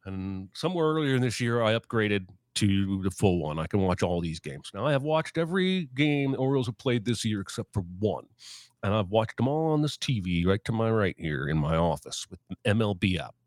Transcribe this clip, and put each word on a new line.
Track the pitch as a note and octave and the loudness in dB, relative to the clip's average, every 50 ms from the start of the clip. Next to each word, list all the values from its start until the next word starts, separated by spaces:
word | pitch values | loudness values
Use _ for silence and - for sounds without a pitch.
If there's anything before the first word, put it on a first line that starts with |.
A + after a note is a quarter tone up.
| _ | _
And | G2 G2 F#2+ F#2+ F#2+ G2 F#2+ F#2+ F#2+ _ | -10 -8 -6 -6 -6 -6 -8 -10 -12 _
somewhere | - - E3 F#3 E3+ D#3+ D#3 | -6 -4 -4 -2 0 0 0
earlier | D#3 D#3+ D#3 C#3+ C3+ | 0 0 0 2 2
in | B2+ B2 | 2 2
this | B2+ A2 - | 0 0 -2
year, | B2 A#2+ A#2 A#2+ A#2 | -2 0 0 2 2
I | G#2+ A2 | 4 2
upgraded | A2+ - _ - A#2 G#2+ G#2 G#2 G2+ F#2 F2+ - - _ _ _ | 2 0 _ 0 0 2 2 2 0 -2 -4 -16 -20 _ _ _
to | - G#2+ G2+ G2 G2 G2 F#2+ G2 F#2+ F#2 | 2 2 4 4 4 2 2 0 0 0
the | G2 | -2
full | F2+ - - G2+ F2+ F2 | -2 2 2 4 4 4
one. | D#2 D2+ D2+ D#2+ | 0 -2 -4 -4
I | D#2+ | -4
can | D#2+ - G#2 | -2 0 2
watch | F#2+ F#2+ F2+ - - | 2 2 2 2 2
all | F2+ F2+ F2 | 0 0 0
these | F2 E2+ D#2+ D#2+ | -2 -2 -6 -6
games. | _ D2+ C#2 C#2 - - - | _ -12 -12 -12 -14 -12 -10
Now, | - A2+ | -4 -2
I | D3 D3 | 0 0
have | C#3 C3+ | 0 0
watched | D3+ D#3 D#3 D#3 - - E3 | 0 0 0 0 -2 -4 -4
every | E3 D#3+ F3 G3 F#3 F#3 F#3+ F#3 F3 C3 B2+ | -4 -2 0 0 2 2 0 0 -2 -6 -2
game | B2+ D3 D3+ D3 C#3+ C#3 C3+ C3+ | 0 2 2 2 2 2 0 0
the | |
Orioles | A2+ C3 C3 C#3 C#3 B2+ | 0 0 2 2 2 0
have | A#2 A2+ | -2 -4
played | _ - C#3 A#2+ B2 G2+ | _ 0 0 0 0 0
this | G#2 A#2+ - - | 0 -2 -2 0
year | A2+ G#2+ G2+ | -2 -2 -2
except | G2 - - - G#2+ _ _ | -4 -8 -8 -10 -10 _ _
for | G2+ F#2 F2 F2+ F2+ | -4 -4 -4 -6 -2
one. | G#2 G#2+ F2 B1+ - _ _ _ - - - - - - _ _ - | 0 0 0 -2 -8 _ _ _ -20 -20 -20 -20 -20 -20 _ _ -2
And | G2+ G2+ | 0 0
I've | A2 G#2 F2+ | 0 0 2
watched | G2+ A2+ A2 G#2+ - - | 2 2 2 2 0 -2
them | A#2 C3 | 0 0
all | C#3+ D#3 D#3+ D#3+ D#3 | 2 0 2 2 2
on | D3+ | 2
this | D3+ D3 - | 2 0 -2
T | - - - C#3 A2 | -4 -4 -2 -2 -2
V | F2+ F2+ F2 E2+ E2+ | 0 0 0 2 4
right | F2+ F#2+ G2+ _ | 2 2 2 _
to | - A2+ | -4 -2
my | A2 A2+ A2+ | 0 2 2
right | A2+ A2 G#2 F#2 - - | 2 2 2 0 0 -2
here | - D#2+ D2+ C2+ C2 C#2+ | -6 -4 -4 -2 -2 0
in | D2+ | 0
my | D#2 D2 D2 E2 | 0 2 2 2
office | E2 E2+ E2+ E2 - - D#2 - - - - | 2 2 2 0 -2 -6 -10 -10 -10 -10 -10
with | F#2 F2 _ _ | -14 -20 _ _
the | F#2 - _ | -16 -4 _
M | - G2+ A2 A2+ | 0 2 2 2
L | G#2 G2+ | 0 0
B | F2+ - G2 F#2 E2+ | 0 0 0 0 0
app. | C#2 A#1 - _ _ | -4 -8 -14 _ _